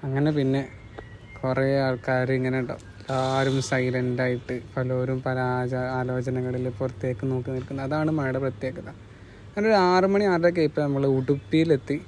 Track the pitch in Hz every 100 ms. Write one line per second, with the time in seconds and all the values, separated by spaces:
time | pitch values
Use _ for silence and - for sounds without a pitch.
0 | 143 135 147 151 131 135 135 - - -
1 | - - - - 131 131 135 139 135 123
2 | 120 127 127 131 127 131 123 - - -
3 | - 135 131 131 135 135 131 131 127 127
4 | 123 123 127 123 - 127 110 - 127 127
5 | 127 131 131 127 127 127 123 127 127 131
6 | 127 127 127 127 127 127 127 123 131 127
7 | 131 127 135 131 123 131 127 139 135 151
8 | 156 156 135 127 135 - 131 127 - -
9 | - - - - - - 214 214 180 185
10 | 190 196 208 175 175 175 156 151 147 139
11 | 139 131 131 139 - 160 160 143 - 143